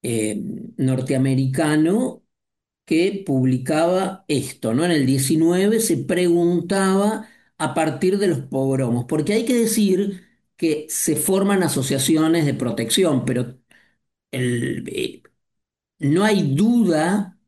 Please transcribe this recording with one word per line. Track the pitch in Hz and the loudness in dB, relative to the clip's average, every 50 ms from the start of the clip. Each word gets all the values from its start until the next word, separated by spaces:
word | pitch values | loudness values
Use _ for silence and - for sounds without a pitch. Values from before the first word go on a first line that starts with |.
| - | -4
eh, | 117 117 110 107 107 104 - - - - - - - - | -4 -2 -2 -2 -2 -4 -6 -8 -8 -10 -12 -14 -16 -6
norteamericano | - 135 131 131 131 131 - 139 131 131 135 135 135 135 131 131 135 160 151 151 156 156 165 190 226 254 - - - _ _ _ _ _ _ _ _ _ _ _ _ _ | -2 0 0 0 0 -2 -2 0 0 2 2 2 2 0 0 0 0 0 2 2 2 2 2 2 0 0 -2 -6 -10 _ _ _ _ _ _ _ _ _ _ _ _ _
que | - 160 160 175 196 202 190 - | -2 0 2 2 0 -2 -4 -4
publicaba | - 139 131 127 127 127 127 131 - 156 156 165 170 185 185 190 190 190 - _ | -2 0 2 2 2 0 0 -2 -2 0 0 2 2 2 0 -2 -4 -6 -10 _
esto, | - 151 131 - - - - - 110 113 | -4 -2 -2 -2 -6 -10 -6 -4 -2 0
¿no? | 131 165 | 0 2
En | 180 | 2
el | 170 147 135 | 2 2 2
diecinueve | 127 135 135 135 131 160 160 165 165 175 185 190 208 226 220 | 2 2 0 2 0 2 2 4 2 2 2 2 2 2 2
se | 220 - 170 | 0 0 -2
preguntaba | 139 135 - 190 175 180 175 170 170 170 170 175 170 170 - 202 196 196 190 190 196 202 214 220 220 - - - _ _ _ _ | -2 -2 -2 -2 0 2 2 2 4 2 2 2 0 -2 -2 -2 0 2 2 2 2 2 0 -2 -4 -10 -16 -20 _ _ _ _
a | _ 156 151 - | _ -6 -4 -2
partir | 170 160 156 131 - - 180 196 202 | 0 0 0 -2 0 0 0 2 2
de | 202 | 0
los | 190 160 131 | 0 0 -2
pogromos, | 135 - - 135 135 135 135 135 135 117 120 120 120 | -4 -6 -4 -2 -2 0 0 0 0 0 -2 -2 -2
porque | - 156 156 151 - 208 | -2 -2 -2 0 0 0
hay | 226 226 | 0 0
que | 226 254 | 0 0
decir | 240 233 220 208 - 208 190 185 180 202 196 190 - - _ _ _ _ _ _ | 0 0 0 2 2 2 2 2 2 0 -2 -4 -10 -16 _ _ _ _ _ _
que | _ - 165 151 151 151 - | _ -2 -2 -2 -2 -4 -8
se | - - - - 151 | -6 -4 -2 -2 -2
forman | 151 - - 190 190 196 196 202 190 185 | 0 0 0 0 0 2 2 2 2 2
asociaciones | - - 143 131 - 139 135 131 - 160 156 156 160 165 170 151 | 0 0 -2 -2 -2 -2 -2 0 0 2 2 2 2 2 2 2
de | 143 117 | 0 0
protección, | 107 127 120 104 - 113 113 - - 190 165 143 127 - | -2 -4 -4 -4 -4 -4 -2 0 2 2 2 2 0 0
pero | 135 127 123 120 - - _ _ _ _ - _ _ _ _ _ _ _ _ _ _ | -2 -2 -2 -4 -6 -10 _ _ _ _ -20 _ _ _ _ _ _ _ _ _ _
el, | - 127 127 123 123 120 127 131 - - - | -6 -4 -2 -2 -2 -2 -4 -4 -6 -8 -8
eh, | - - - - - - - _ - _ _ _ _ _ _ _ _ _ _ _ _ _ _ | -8 -6 -6 -6 -6 -8 -14 _ -20 _ _ _ _ _ _ _ _ _ _ _ _ _ _
no | 156 139 151 175 202 | -2 0 2 2 2
hay | 214 214 190 160 143 135 | 2 2 2 2 0 2
duda | 143 208 226 240 240 220 180 160 151 156 175 196 214 196 - - _ _ | 2 2 2 4 2 2 2 2 2 2 0 0 -2 -2 -6 -10 _ _